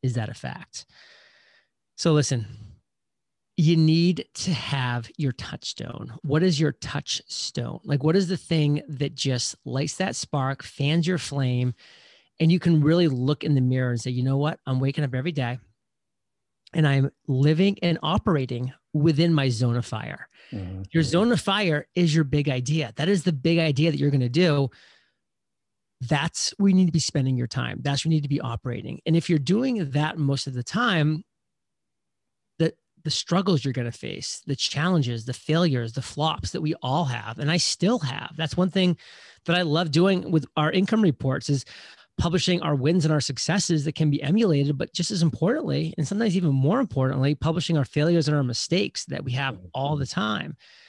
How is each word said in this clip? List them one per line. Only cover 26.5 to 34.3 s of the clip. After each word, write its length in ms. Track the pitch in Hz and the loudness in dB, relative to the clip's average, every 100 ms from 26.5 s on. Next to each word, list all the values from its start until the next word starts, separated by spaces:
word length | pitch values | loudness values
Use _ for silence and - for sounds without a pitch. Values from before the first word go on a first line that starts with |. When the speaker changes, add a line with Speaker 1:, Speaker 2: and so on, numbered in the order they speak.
| - | 0
Speaker 1:
where 120 | 196 | 4
you 60 | 185 | 6
need 100 | 180 | 4
to 60 | |
be 80 | 156 | 2
spending 380 | - 147 131 127 | 0 0 0 0
your 100 | 120 | -2
time. 320 | - 120 - | -4 -6 -4
That's 240 | 131 139 160 | -2 -2 0
where 60 | |
you 60 | 156 | 0
need 60 | |
to 60 | 143 | 0
be 100 | 139 | -2
operating. 600 | 123 117 123 120 - - - | -4 -6 -6 -8 -8 -6 0
And 80 | 165 | 2
if 140 | - | 2
you're 80 | 156 | 0
doing 500 | 135 202 262 233 143 | 2 0 0 -2 -2
that 280 | 139 151 160 | -2 -2 0
most 260 | 139 139 - | 0 0 -4
of 80 | |
the 100 | 123 | -6
time, 600 | 117 202 240 175 151 156 - _ _ _ _ _ _ _ _ _ _ _ _ - | -4 -2 0 2 2 0 -8 _ _ _ _ _ _ _ _ _ _ _ _ -2
the, 140 | 160 - _ _ | -2 -4 _ _
the 60 | 156 | -6
struggles 560 | - - 175 196 156 139 | -4 0 0 2 2 0
you're 80 | |
gonna 180 | 127 120 | -4 -6
face, 500 | - 120 98 - | -8 -10 -10 -10